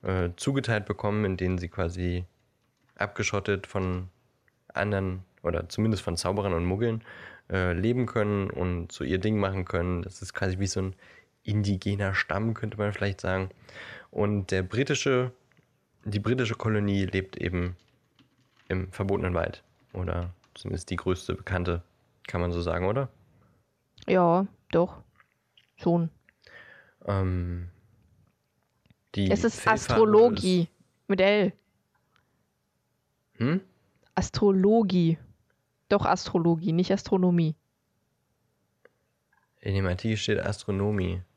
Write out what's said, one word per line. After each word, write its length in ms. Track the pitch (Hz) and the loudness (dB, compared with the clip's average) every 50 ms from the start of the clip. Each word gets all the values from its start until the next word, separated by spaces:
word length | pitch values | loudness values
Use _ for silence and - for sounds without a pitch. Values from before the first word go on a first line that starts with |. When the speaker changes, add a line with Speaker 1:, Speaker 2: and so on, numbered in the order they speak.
| - | -2
Speaker 1:
äh, 260 | - 95 92 87 87 90 | 0 0 2 0 0 -2
zugeteilt 480 | - - - 139 139 123 - 113 107 98 | -4 -4 0 0 0 0 2 0 0 0
bekommen, 380 | - 104 - - 107 104 107 107 | -2 -6 -2 -2 0 0 2 0
in 120 | 98 95 | 0 0
denen 220 | 87 92 90 92 90 | 0 0 0 0 -2
sie 100 | 87 87 | -4 -6
quasi 560 | - - 92 85 87 92 90 90 87 90 90 - _ _ _ _ _ _ _ _ _ _ _ _ _ | -4 -4 -4 -4 -2 -2 -4 -2 -2 -2 -4 -8 _ _ _ _ _ _ _ _ _ _ _ _ _
abgeschottet 680 | _ - 104 - - 107 - - 101 95 - 101 98 - | _ -4 -4 -2 -4 -4 -2 -2 -2 0 0 -2 -2 -2
von 420 | - - 101 92 92 90 90 95 90 _ _ _ _ _ _ _ _ _ _ _ _ - | -6 -4 -4 -2 -2 -2 -4 -6 -10 _ _ _ _ _ _ _ _ _ _ _ _ -4
anderen 500 | - 98 104 104 98 98 95 92 95 92 _ _ _ _ | -4 -2 0 0 0 0 -2 -4 -6 -10 _ _ _ _
oder 260 | 85 82 85 85 85 | -2 -2 -2 -4 -6
zumindest 340 | - - 107 110 110 95 - | -2 0 2 2 2 0 -2
von 120 | - 82 | -4 -4
Zauberern 360 | 82 - 87 92 104 98 98 90 | -2 -2 -2 -2 0 0 0 0
und 120 | 82 85 | 0 0
Muggeln, 380 | 90 92 95 117 117 113 113 - - - - - - - - _ _ | 0 0 0 0 -2 -2 -4 -6 -12 -20 -20 -20 -20 -20 -20 _ _
äh, 220 | - 95 92 90 87 | -2 0 0 0 0
leben 340 | 85 92 113 120 123 123 | 0 0 0 0 0 -2
können 420 | 110 - 120 104 104 104 101 98 95 | -2 0 -2 0 0 0 0 -2 -2
und 420 | - - 87 92 90 87 85 87 - | -4 -2 -2 -2 -2 -2 -4 -8 -8
so 100 | - - | -8 -4
ihr 160 | 65 87 92 | -2 -2 0
Ding 200 | 92 107 110 107 | 0 0 2 2
machen 240 | 101 95 95 98 90 | 2 0 0 -2 -4
können. 380 | - - 87 85 90 90 87 87 | -2 -2 -2 0 0 -2 -2 -4
Das 200 | 92 95 - - | -8 -10 -12 -14
ist 120 | 92 - | -10 -6
quasi 240 | - - 98 92 92 | -4 -2 -2 -2 -2
wie 60 | 98 95 | -2 -2
so 140 | - - 95 | -2 -2 -4
ein 120 | 95 95 _ - - - - _ _ _ _ _ | -4 -6 _ -18 -20 -20 -20 _ _ _ _ _
indigener 720 | - 104 107 104 101 101 92 - 101 101 101 104 98 98 | -2 -2 0 0 0 0 -2 0 -2 -2 -2 -2 -2 -2
Stamm, 400 | - - - - 98 107 113 113 | -2 -2 -2 -2 -2 0 -2 -2
könnte 220 | - - 107 104 | -4 -6 -10 -4
man 160 | 107 104 101 101 | -2 -2 -2 -2
vielleicht 280 | - 101 101 95 - - | -2 -2 -4 -4 -4 -4
sagen. 260 | 92 92 95 95 92 - _ - - - - - - - - - - - | -2 -2 -2 -2 -4 -8 _ -20 -20 -20 -18 -16 -16 -18 -18 -20 -12 -4
Und 400 | - 104 101 104 104 95 - - | -2 0 0 0 -2 -2 0 -2
der 100 | 92 92 | -2 -2
britische, 680 | 92 - 110 139 - 147 131 - 143 135 123 127 127 123 _ _ _ _ _ _ _ _ _ _ _ _ _ _ | -2 -2 -2 -2 0 -2 -2 0 0 2 2 0 -2 -4 _ _ _ _ _ _ _ _ _ _ _ _ _ _
die 160 | - 98 104 | -4 -4 -2
britische 340 | 101 110 120 127 127 110 113 | 0 0 0 0 0 -2 -2
Kolonie 520 | - - 113 110 104 101 101 101 98 98 | -2 -2 0 0 2 2 2 2 2 0
lebt 320 | 90 - 95 92 - - - | 0 0 -2 -4 -4 -8 -6
eben 360 | - 87 90 90 87 90 87 - _ _ _ _ _ _ _ _ _ _ _ _ _ _ _ _ _ _ | -6 -4 -2 -2 -2 -4 -6 -8 _ _ _ _ _ _ _ _ _ _ _ _ _ _ _ _ _ _
im 240 | - 95 92 90 - | -4 -4 -4 -6 -6
verbotenen 420 | - 101 98 101 95 90 92 90 | -6 -2 0 0 0 0 0 0
Wald. 300 | 87 85 85 - - _ _ _ _ _ _ _ | 0 -2 -4 -8 -18 _ _ _ _ _ _ _
Oder 380 | 95 92 90 85 87 87 87 90 _ _ _ _ | -8 -6 -4 -4 -4 -6 -8 -10 _ _ _ _
zumindest 360 | - - - 95 87 - - | -14 -10 -8 -8 -8 -6 -6
die 60 | 90 | -8
größte 380 | 87 - 92 92 85 - - - | -4 -2 -2 -2 -2 -2 -6 -6
bekannte, 480 | - - - 95 90 87 90 85 85 - _ _ _ _ _ _ _ _ - | -6 -4 -4 -4 -2 -2 -2 -2 -4 -4 _ _ _ _ _ _ _ _ -8
kann 120 | - 87 87 | -4 -2 -2
man 100 | 90 87 | -2 -2
so 80 | 85 | -2
sagen, 260 | 85 87 82 85 90 | -2 -2 -2 -2 0
oder? 220 | 95 107 135 139 127 - _ _ _ _ _ _ _ _ _ _ _ _ _ _ _ _ - - | 0 0 0 -2 -4 -8 _ _ _ _ _ _ _ _ _ _ _ _ _ _ _ _ -16 -4
Speaker 2:
Ja, 400 | - - 185 180 170 165 180 196 202 - _ _ _ | 0 2 4 4 6 4 4 2 0 -6 _ _ _
doch. 320 | - 170 170 180 - - - _ _ _ - _ _ _ _ _ _ _ _ _ _ | 2 2 2 2 -2 -14 -20 _ _ _ -20 _ _ _ _ _ _ _ _ _ _
Schon. 340 | _ - 175 170 170 170 165 - _ _ _ _ _ _ - - - - - - - - _ _ _ - | _ 0 2 2 2 2 0 -4 _ _ _ _ _ _ -20 -20 -20 -20 -20 -20 -20 -20 _ _ _ -6
Speaker 1:
Ähm, 640 | - 101 98 95 92 92 90 87 87 87 87 87 90 - _ _ _ _ _ _ _ _ _ _ _ _ _ _ _ _ _ _ _ _ _ _ _ _ _ _ _ - | -2 0 0 2 0 0 -2 -2 -4 -6 -6 -8 -10 -14 _ _ _ _ _ _ _ _ _ _ _ _ _ _ _ _ _ _ _ _ _ _ _ _ _ _ _ -4
die 140 | - 202 196 | -2 0 2
Speaker 2:
Es 120 | - 208 - | 2 2 2
ist 140 | 226 220 - | 0 -2 0
Speaker 1:
Fellfarbe 120 | - - 220 214 - - - 226 220 | 0 2 2 2 2 0 4 6 6
Speaker 2:
Astrologie 580 | 214 214 214 226 247 220 190 - 185 185 180 170 | 8 8 8 8 8 6 2 0 2 2 2 2
Speaker 1:
ist 40 | - _ _ _ _ _ _ _ _ | 0 _ _ _ _ _ _ _ _
Speaker 2:
mit 120 | 196 185 | 2 4
L. 320 | 185 196 208 208 196 190 - _ _ _ _ _ _ _ _ _ _ _ _ _ _ _ _ _ _ _ _ _ _ _ _ _ _ _ _ _ _ _ _ _ _ _ _ _ | 4 4 4 4 2 0 0 _ _ _ _ _ _ _ _ _ _ _ _ _ _ _ _ _ _ _ _ _ _ _ _ _ _ _ _ _ _ _ _ _ _ _ _ _
Speaker 1:
Hm? 220 | 110 127 160 190 190 _ _ _ _ _ _ _ _ _ _ | 0 0 0 0 -2 _ _ _ _ _ _ _ _ _ _
Speaker 2:
Astrologie. 1040 | - 185 - - - 214 208 196 190 185 202 214 233 226 190 190 180 170 165 165 - - - - _ _ _ _ _ _ _ _ _ _ _ | -2 -2 -2 -2 2 4 4 4 6 6 6 6 6 4 4 4 4 4 4 2 0 -2 -20 -20 _ _ _ _ _ _ _ _ _ _ _
Doch, 160 | 202 202 - | 0 2 4
Astrologie, 680 | - 185 180 - - - 180 165 170 170 160 165 165 160 | 2 0 0 -2 -2 0 2 4 4 2 2 2 0 2
nicht 200 | 170 185 - 190 | 2 2 2 0
Astronomie. 600 | 202 - - - 190 185 180 175 170 170 156 156 _ _ _ _ _ _ _ _ _ _ _ _ _ _ _ _ _ _ _ _ _ _ _ _ _ _ - _ _ _ _ _ _ _ _ _ _ _ _ _ _ | -2 0 0 0 2 4 4 4 4 2 2 0 _ _ _ _ _ _ _ _ _ _ _ _ _ _ _ _ _ _ _ _ _ _ _ _ _ _ -20 _ _ _ _ _ _ _ _ _ _ _ _ _ _
Speaker 1:
In 140 | - 104 98 | -6 -2 -2
dem 120 | 98 95 | 0 0
Artikel 300 | 92 87 90 - 113 110 | 0 -2 -2 -2 -2 -2
steht 240 | 107 - - 107 - | -2 0 -2 -2 0
Astronomie. 840 | - - 110 - - - 104 95 98 104 107 101 92 90 87 90 90 _ _ | 0 -2 -4 -6 -4 -4 -2 0 0 0 0 0 -2 -2 -4 -6 -8 _ _